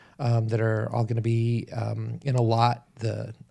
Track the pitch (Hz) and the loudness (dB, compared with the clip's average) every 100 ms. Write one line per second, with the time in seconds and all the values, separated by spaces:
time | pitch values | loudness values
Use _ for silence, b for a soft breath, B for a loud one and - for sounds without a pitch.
0 | b - 123 117 110 113 113 110 113 113 | b -4 0 2 2 0 2 0 0 -2
1 | 117 117 113 117 117 117 - 113 110 110 | 0 0 0 0 2 0 -4 -6 -4 -4
2 | 113 113 139 123 113 117 120 120 - - | -6 -6 0 2 4 4 4 2 -8 -6
3 | 113 104 110 - - | -4 -4 -6 -12 -18